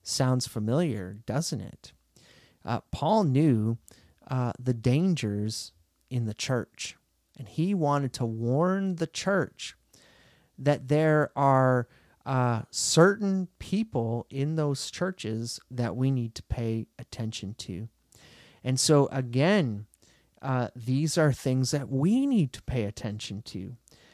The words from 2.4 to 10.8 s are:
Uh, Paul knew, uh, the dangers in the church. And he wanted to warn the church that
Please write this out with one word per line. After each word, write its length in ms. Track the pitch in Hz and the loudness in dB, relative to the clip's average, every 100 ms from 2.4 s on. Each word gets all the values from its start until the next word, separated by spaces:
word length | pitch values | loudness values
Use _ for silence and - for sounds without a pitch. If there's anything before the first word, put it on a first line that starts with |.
| _ _ | _ _
Uh, 180 | - 120 - | -4 -4 -4
Paul 320 | - 151 220 | -4 0 2
knew, 540 | 175 131 156 113 110 113 - - _ _ - | 4 4 4 4 2 -2 -8 -20 _ _ -6
uh, 240 | 131 123 - | -2 -2 -2
the 140 | 127 | -4
dangers 1000 | 120 113 131 185 170 107 101 107 110 - - _ _ _ | 0 2 4 4 2 0 -2 -2 -6 -10 -18 _ _ _
in 160 | 127 113 | -4 -4
the 80 | |
church. 640 | 107 - 127 - - - - _ _ _ - | -4 -4 -2 -4 -10 -14 -14 _ _ _ -20
And 100 | 117 | -10
he 260 | - 175 | -2 0
wanted 400 | 202 147 143 139 | 2 2 2 0
to 120 | - 120 | -2 -4
warn 720 | 113 117 135 180 190 196 175 | -2 0 2 2 0 -2 -2
the 120 | 165 | -4
church 680 | - - 196 143 - - - _ - _ _ _ _ _ - | -4 -2 0 -2 -6 -16 -16 _ -20 _ _ _ _ _ -4
that 300 | 139 147 | 0 0